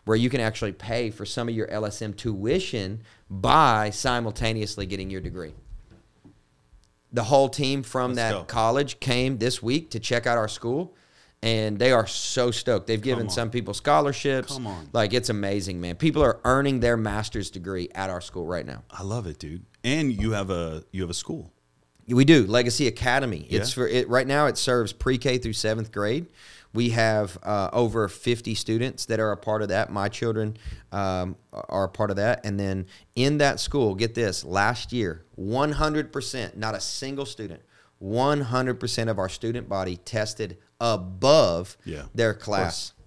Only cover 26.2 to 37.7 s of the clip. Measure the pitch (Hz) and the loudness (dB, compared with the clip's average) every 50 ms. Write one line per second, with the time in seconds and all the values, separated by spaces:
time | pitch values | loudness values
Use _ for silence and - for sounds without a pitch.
26.2 | 175 - _ - - - - - - _ - 110 120 117 113 117 113 110 110 107 | -4 -8 _ -20 -20 -20 -20 -20 -16 _ 0 0 2 2 4 4 4 4 4 2
27.2 | 107 92 - 90 - 98 104 101 95 - - 120 120 110 98 113 107 95 - - | 0 -2 -4 -8 -4 -2 -2 0 0 0 2 2 2 2 2 0 0 -2 -4 -4
28.2 | - 123 120 113 - 117 110 - - - 110 113 123 131 - - - - 113 107 | -2 0 0 0 -2 -4 -4 -4 -2 0 0 0 0 -2 -4 -6 -4 -2 -2 0
29.2 | 110 107 101 - - 110 107 107 107 95 95 104 110 - - 101 98 107 - - | 0 0 -2 -4 -2 -2 -2 -2 0 0 0 0 0 -2 -2 -2 -2 -2 -2 -2
30.2 | 123 117 110 110 107 107 110 - - - - - - _ 98 101 98 95 92 90 | -2 -2 0 0 -2 -2 -4 -8 -10 -12 -12 -14 -12 _ -4 -2 -2 0 -2 -2
31.2 | 90 92 87 - _ _ - 52 - - - 98 98 92 - - 107 104 98 98 | -2 -4 -6 -10 _ _ -12 -12 -8 -4 -2 -2 -2 -2 -2 -2 -2 0 0 0
32.2 | 101 117 120 - - 107 101 101 98 98 95 95 92 - - - - _ - 120 | 2 0 0 0 -2 -4 -2 -2 -2 -2 -2 -4 -6 -8 -12 -20 -20 _ -2 0
33.2 | 127 139 151 147 147 139 139 - - - - 143 120 107 95 92 117 113 113 117 | 2 2 4 4 4 2 2 0 -2 -2 0 2 2 2 2 0 -2 -2 0 0
34.2 | 117 98 87 - - 73 90 98 101 113 123 - - - 127 123 107 87 78 80 | 0 0 -2 -4 -4 -2 0 2 2 2 0 -2 -6 -6 -4 -2 -2 -2 -4 -8
35.2 | - _ - - 92 101 117 131 147 151 147 139 156 156 151 151 147 - - 143 | -14 _ -12 -8 -6 -2 0 0 0 0 0 0 0 0 0 -2 -4 -4 -6 -8
36.2 | 120 - - 127 107 - - 101 107 110 107 95 - - - - 131 135 139 135 | -8 -6 -6 -6 -6 -8 -6 -6 -4 -4 -4 -4 -6 -8 -8 -8 -8 -8 -6 -6
37.2 | 135 - - - 107 95 80 - - _ | -8 -8 -10 -10 -12 -12 -12 -16 -20 _